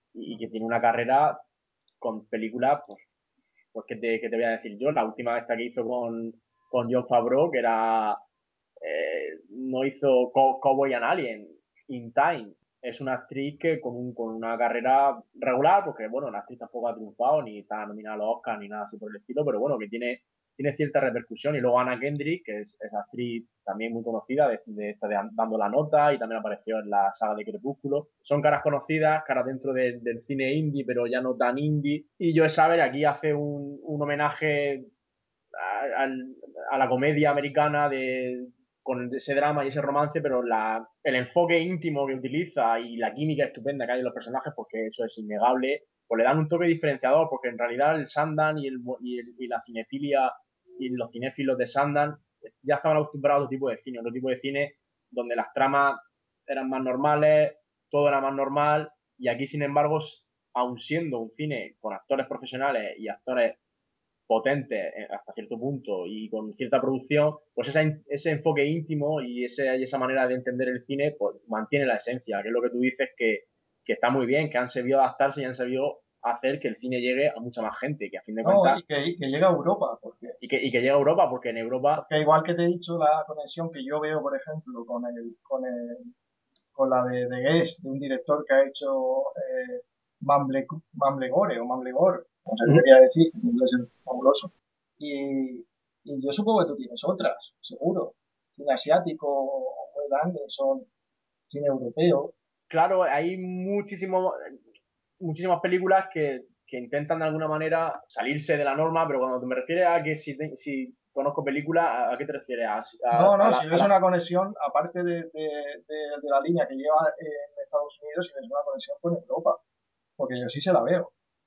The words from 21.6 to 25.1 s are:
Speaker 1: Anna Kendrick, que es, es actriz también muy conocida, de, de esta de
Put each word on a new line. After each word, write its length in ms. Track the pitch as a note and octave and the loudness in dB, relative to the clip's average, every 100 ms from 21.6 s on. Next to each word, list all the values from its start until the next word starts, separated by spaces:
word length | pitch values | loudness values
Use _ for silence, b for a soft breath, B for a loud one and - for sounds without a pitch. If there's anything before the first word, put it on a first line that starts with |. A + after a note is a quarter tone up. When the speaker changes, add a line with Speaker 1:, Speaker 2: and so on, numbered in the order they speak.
| B2 B2 | 2 2
Speaker 1:
Anna 200 | B2+ B2 | 2 -2
Kendrick, 440 | C#3 D3 C#3+ F3+ | -4 -4 -4 -6
que 180 | - G#2 | -6 -10
es, 140 | G#2 _ | -10 _
es 100 | A2 | -10
actriz 560 | G#2 G2+ A#2 A#2+ A#2 A#2 _ | -8 -8 -8 -6 -8 -10 _
también 300 | - G2+ A2+ | -10 -6 -6
muy 100 | A#2 | -6
conocida, 440 | A#2 A2+ - C3+ C#3+ | -6 -6 -4 0 2
de, 140 | A2 - | 0 -6
de 240 | G#2 G#2 | -8 -8
esta 180 | G#2 | -6
de 80 | G#2 | -2